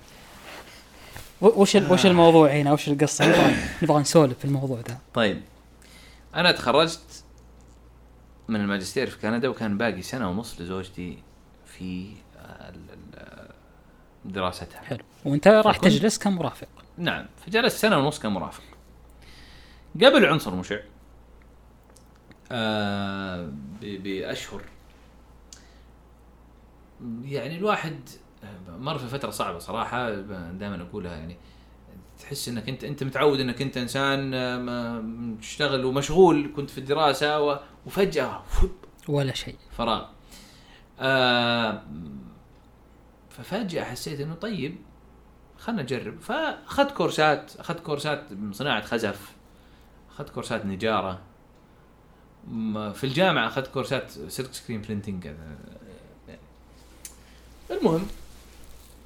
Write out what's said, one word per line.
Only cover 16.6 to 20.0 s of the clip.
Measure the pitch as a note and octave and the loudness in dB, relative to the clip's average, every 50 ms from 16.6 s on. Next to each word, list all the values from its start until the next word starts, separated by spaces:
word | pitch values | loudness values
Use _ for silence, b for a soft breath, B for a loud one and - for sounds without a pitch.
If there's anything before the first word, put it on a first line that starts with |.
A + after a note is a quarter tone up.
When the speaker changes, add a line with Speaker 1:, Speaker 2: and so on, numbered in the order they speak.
| - - - - - - - | -14 -20 -20 -20 -20 -18 -10
Speaker 2:
نعم، | - F3 D3+ F2 D2+ - - - - - | -4 -2 -2 -2 -2 -4 -12 -18 -18 -6
فجلست | - G3 A3+ A#3+ A3+ - | -2 0 2 2 2 2
سنة | - - A3 G3 | 2 4 4 4
ونص | D3 E3 D3+ C#3+ - | 4 4 2 0 -2
كمرافق. | - A2 G2+ F2+ D#2+ E2 - - - - - - - - - - - - - b b b b b b b b b b b b b b b - | -2 -2 -2 -2 -4 -6 -10 -14 -20 -20 -20 -20 -20 -20 -20 -20 -20 -20 -20 b b b b b b b b b b b b b b b 0
قبل | D#3 | 6